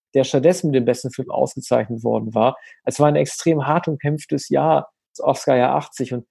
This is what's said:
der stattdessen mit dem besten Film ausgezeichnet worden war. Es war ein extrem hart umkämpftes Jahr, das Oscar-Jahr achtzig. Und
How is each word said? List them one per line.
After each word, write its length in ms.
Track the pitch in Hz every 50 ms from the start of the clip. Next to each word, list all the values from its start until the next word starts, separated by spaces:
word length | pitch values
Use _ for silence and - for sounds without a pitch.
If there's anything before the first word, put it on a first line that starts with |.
| _ _ -
der 80 | 139 131
stattdessen 480 | - - 139 127 170 180 180 - 160
mit 40 | 139
dem 100 | 131 120
besten 260 | 123 123 - - 131
Film 180 | - - - -
ausgezeichnet 760 | - - 135 135 - 135 120 - 127 120 107 101 120 113 113
worden 300 | 117 113 113 113 113 107
war. 240 | 113 110 131 - - - - - _ _
Es 160 | 127 127 -
war 80 | 147
ein 80 | 147 147
extrem 520 | 147 147 - - - - 165 160 151 135
hart 200 | 139 151 170 -
umkämpftes 640 | 165 151 - - 147 151 151 - - 151 143 - -
Jahr, 400 | 143 139 143 160 156 143 - - _ _ _ _ _
das 80 | - -
Oscar-Jahr 520 | 147 139 - - 151 135 127 123 131 135
achtzig. 380 | 151 143 - - - 131 - 123
Und 120 | 123 120 _